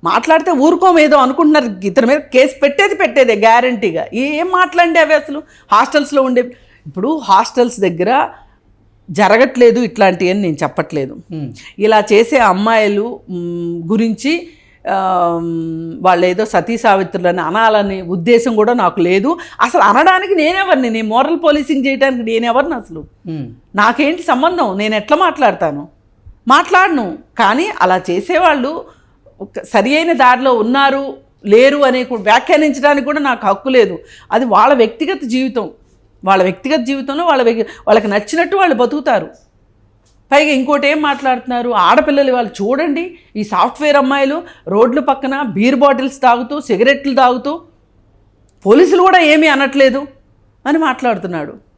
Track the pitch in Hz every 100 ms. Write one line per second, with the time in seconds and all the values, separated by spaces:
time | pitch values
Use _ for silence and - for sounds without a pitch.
0 | 185 208 233 320 330 302 294 349 370 339
1 | 302 285 254 262 311 302 247 185 196 180
2 | 233 220 - 247 277 - 277 285 392 403
3 | 339 240 247 214 220 233 247 240 202 165
4 | - 220 269 302 359 370 359 349 339 330
5 | 311 302 294 285 - _ _ 202 269 302
6 | 285 285 262 247 247 - _ _ - 185
7 | 220 320 226 196 254 - 240 - 190 165
8 | 185 269 - - _ _ _ _ _ _
9 | - 160 208 220 262 - 240 226 233 -
10 | 196 180 180 196 185 143 151 - 151 151
11 | 135 - - 160 135 107 - - 208 214
12 | 208 208 226 277 220 185 214 226 214 202
13 | 226 247 - 180 175 175 170 170 165 214
14 | 226 220 277 339 349 _ _ _ - 190
15 | 190 185 175 170 170 165 165 160 165 165
16 | 185 175 180 180 214 196 170 233 226 196
17 | 190 185 175 175 160 202 226 214 202 190
18 | 175 180 170 233 240 220 214 247 180 196
19 | 175 190 240 349 - - 254 - 202 226
20 | 339 370 381 370 302 370 381 302 247 226
21 | 220 226 294 339 330 294 285 285 269 269
22 | 269 254 226 226 240 240 277 269 - 160
23 | 151 _ 180 160 123 - _ 196 208 240
24 | 285 349 339 254 320 349 247 190 214 214
25 | 208 302 359 311 247 190 165 143 147 _
26 | _ _ - - - 277 - 359 381 302
27 | 202 160 _ - 208 240 392 - 185 185
28 | 185 180 208 339 349 294 254 330 - _
29 | _ _ _ _ - - - 220 208 294
30 | 330 269 254 247 269 247 214 269 277 269
31 | 277 - _ _ 208 214 262 285 277 254
32 | 247 240 202 233 - 311 302 277 285 285
33 | 269 294 277 240 208 196 262 254 196 170
34 | - - _ 220 247 196 233 277 220 226
35 | 311 392 277 254 262 247 - - _ _
36 | _ _ 190 190 185 180 262 302 233 277
37 | 269 277 349 277 233 226 214 - - 220
38 | 214 202 208 320 339 392 370 240 247 294
39 | 277 220 - - _ _ _ _ _ _
40 | _ _ _ 269 302 269 262 285 277 311
41 | 302 277 269 254 254 247 240 220 175 247
42 | 302 277 277 247 226 - 202 269 330 285
43 | 359 - _ 214 208 180 220 247 302 285
44 | 262 277 269 302 339 - - 196 240 269
45 | 277 269 269 277 277 185 233 277 277 254
46 | 262 - 247 240 240 294 - 190 247 277
47 | 277 262 254 254 262 330 - _ _ _
48 | _ _ _ _ _ _ 190 247 339 349
49 | 370 370 311 302 320 277 277 269 269 254
50 | 285 _ _ _ _ _ - 311 320 254
51 | 247 202 180 170 147 - _